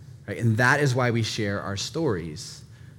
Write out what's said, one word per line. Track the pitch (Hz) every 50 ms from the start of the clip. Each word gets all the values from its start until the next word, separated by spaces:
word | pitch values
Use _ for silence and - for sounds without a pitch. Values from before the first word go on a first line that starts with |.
| - - - - - 104
Right? | 101
And | - 117 117 107 113
that | 123 123 147 143
is | 143 135 120
why | 131 123 120
we | 113 117
share | 107 - - 117 107 101 101 92
our | 71 95 101 101
stories, | - - - 160 165 135 98 82 82 80 76 - - - - - - - - - - - -